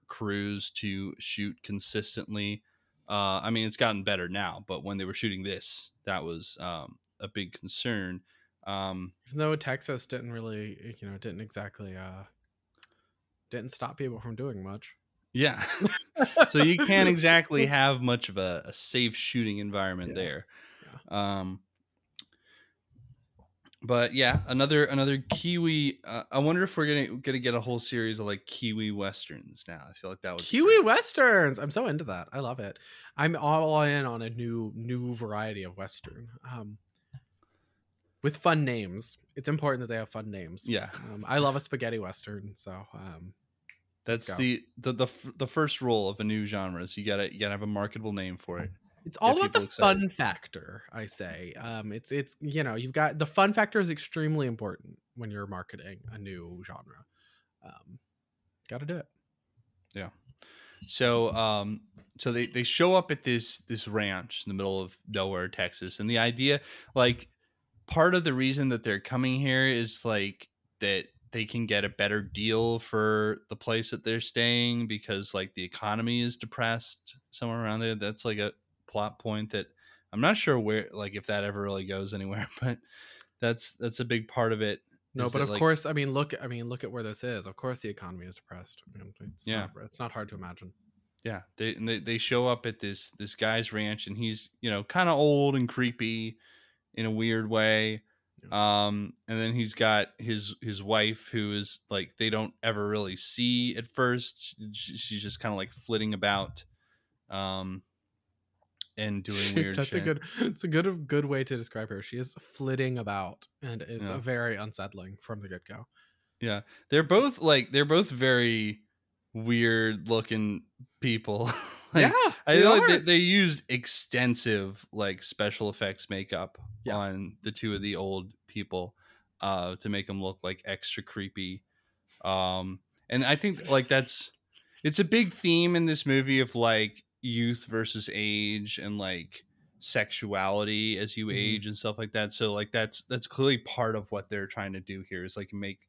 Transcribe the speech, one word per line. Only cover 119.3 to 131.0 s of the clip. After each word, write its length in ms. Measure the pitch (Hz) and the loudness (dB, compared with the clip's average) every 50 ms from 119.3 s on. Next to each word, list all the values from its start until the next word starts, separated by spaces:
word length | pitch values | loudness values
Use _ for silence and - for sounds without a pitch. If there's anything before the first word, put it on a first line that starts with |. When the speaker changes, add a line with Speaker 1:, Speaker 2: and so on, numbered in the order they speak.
Speaker 1:
weird 760 | - 113 110 117 120 117 117 113 113 113 113 110 110 95 76 110 | -10 -4 0 2 4 6 6 6 6 4 4 2 0 -2 0 2
looking 560 | 117 113 113 - 113 110 107 104 101 80 - _ _ - 131 _ _ - | 2 2 2 0 0 0 0 0 -2 -4 -8 _ _ -20 -20 _ _ -4
people. 500 | - 127 113 110 - 110 104 104 120 120 117 | 0 0 0 0 0 -2 -2 -2 0 -2 -2
<laughs> 40 | - - - - - - - - | -4 -6 -12 -14 -16 -6 2 6
Like, 180 | - 196 277 | 6 8 8
Speaker 2:
Yeah, 200 | - 508 480 339 - - - | 8 6 6 4 2 2 4
Speaker 1:
I 100 | - 156 | 6 8
Speaker 2:
they 40 | - | 10
Speaker 1:
feel 80 | 208 214 | 10 10
like 120 | 226 208 | 10 10
Speaker 2:
are. 60 | - - | 10 8
Speaker 1:
they, 100 | 175 165 | 6 6
they 180 | 156 175 175 170 | 6 6 6 8
used 440 | 180 180 196 202 190 165 147 139 - - | 8 8 8 8 6 6 4 0 -2 -4
extensive, 1160 | 127 123 120 - - - - - - 123 127 123 117 120 - 120 107 101 98 95 98 - - - | -4 -2 -2 -2 -4 -4 -4 0 2 4 4 4 4 2 2 2 2 2 0 -2 -6 -12 -16 -10
like, 320 | - 107 101 98 92 92 | -4 -2 -2 -2 -2 -4
special 480 | - - - - 104 - - - 110 101 | -6 -6 -2 0 0 0 0 -2 -4 -4
effects 400 | 98 - 107 98 98 - - - | -2 -2 -4 -4 -4 -6 -8 -6
makeup 480 | 98 95 98 - 98 82 95 - - - - - 110 - | -6 -6 -4 -4 -4 -4 -4 -6 -10 -14 -16 -16 -14 -10
Speaker 2:
Yeah. 140 | - 123 104 | -6 -4 -2
Speaker 1:
on 400 | 104 101 98 95 95 98 - - - | -2 -2 -4 -4 -6 -8 -10 -10 -10
the 100 | - 107 | -10 -10
two 200 | 107 - 117 107 | -8 -6 -4 -4
of 100 | 101 98 | -4 -2
the 120 | 98 104 95 | -4 -4 -4
old 380 | 85 98 95 95 95 92 104 - _ _ _ | -4 -4 -4 -4 -6 -8 -10 -16 _ _ _
people, 480 | - 107 98 - 92 92 90 90 - _ _ _ - _ _ _ _ - | -10 -10 -8 -6 -6 -6 -6 -8 -12 _ _ _ -20 _ _ _ _ -6
uh, 360 | 95 98 95 90 87 90 92 | -4 -2 -2 -2 -2 -4 -6
to 120 | - - 107 | -6 -4 -4
make 220 | 101 98 92 - | -2 -2 -2 -4
'em 100 | 98 98 | -4 -4
look, 200 | 95 95 92 - | -4 -6 -6 -6
like, 180 | - 90 95 - - | -6 -8 -8 -6 -6
extra 400 | 101 98 - - - - - | -8 -8 -6 -6 -8 -8 -8